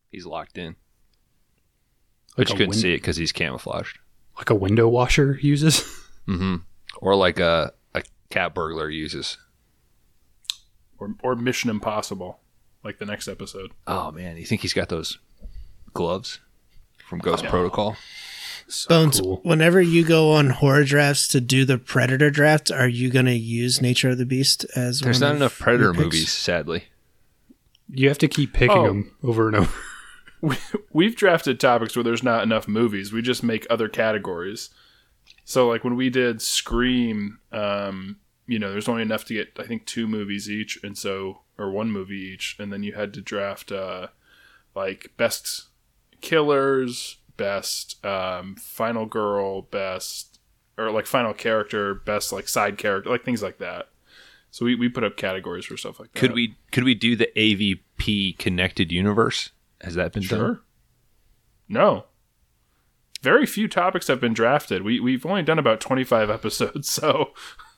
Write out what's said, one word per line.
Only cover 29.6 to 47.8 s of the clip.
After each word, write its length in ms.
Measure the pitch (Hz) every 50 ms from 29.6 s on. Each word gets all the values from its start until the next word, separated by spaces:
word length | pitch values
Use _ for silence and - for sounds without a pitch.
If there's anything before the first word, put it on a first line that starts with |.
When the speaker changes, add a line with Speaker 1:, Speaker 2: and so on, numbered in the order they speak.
| 92 - - -
Speaker 2:
<laughs> 60 | - - - - - - - - - - - - -
Speaker 3:
We, 120 | 151 135 - - - - 214 - _
we've 240 | - 151 175 220 233
drafted 440 | - - 190 170 156 - 147 127 -
topics 360 | - 135 120 117 113 110 -
where 60 | 123 117
there's 200 | 117 117 113 120
not 180 | 127 117 113
enough 260 | 101 113 113 110 107 -
movies. 440 | 104 110 120 117 104 98 98 101 107
We 80 | 113
just 220 | 117 123 123 117 -
make 240 | 117 113 110 - -
other 180 | 117 110 113 107
categories. 840 | - - 113 110 107 107 98 98 92 85 87 95 104 - - - _ _ _ _ _ _ _ _ _ _ _ _ - _ _
So, 220 | - - 131 127 120
like, 160 | 117 113 -
when 120 | 127 123
we 140 | 123 131 131
did 320 | 123 131 127 120 117 113
Scream, 960 | - - - - - - 117 117 123 127 127 123 120 117 110 107 101 104 104 - _ _
um, 680 | - 113 104 101 101 101 101 98 98 95 95 95 104 - _ _ _ _ _ -
you 100 | 123 110
know, 140 | 104 98
there's 160 | 98 104 104 -
only 140 | 120 113 113
enough 200 | 110 110 107 -
to 100 | - 113
get, 160 | 107 107 - _ -
I 80 | - -
think, 180 | 117 110 -
two 220 | - - 117 113 110
movies 420 | 110 107 104 98 101 101 101 104
each, 300 | 104 107 107 104 - - -
and 140 | 101 101 -
so, 440 | - 101 98 95 98 95 95 - _ _ _ -
or 100 | 107 98
one 220 | 95 101 110 113
movie 240 | 107 101 95 92 101 98 95 95 95
each, 220 | 92 - - - -
and 160 | 104 101 101
then 80 | 101
you 120 | 101 104 101
had 200 | 104 104 101 101
to 80 | -
draft, 500 | 98 - - 101 98 101 98 - - -
uh, 360 | 101 98 95 92 92 92 90 - _ _ _ _ _ _ _ _ _ _ _ _ -
like, 380 | 98 98 95 95 - - - _
best 520 | - 117 113 - - - - - - - _ _ _ _ _ _ _ _ _ _ _
killers, 960 | - - 165 160 151 147 143 139 135 139 139 131 131 123 120 - - - - _ _ _ _ -
best, 640 | 107 98 101 98 95 - - -